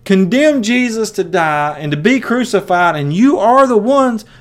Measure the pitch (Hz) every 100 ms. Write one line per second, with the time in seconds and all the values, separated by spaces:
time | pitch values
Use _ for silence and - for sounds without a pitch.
0 | - 190 185 247 302 285 208 247 247 220
1 | 214 202 170 180 160 147 147 147 151 147
2 | 180 262 - 240 240 196 - 175 175 156
3 | 143 170 262 - 214 262 269 226 214 277
4 | 254 226 - -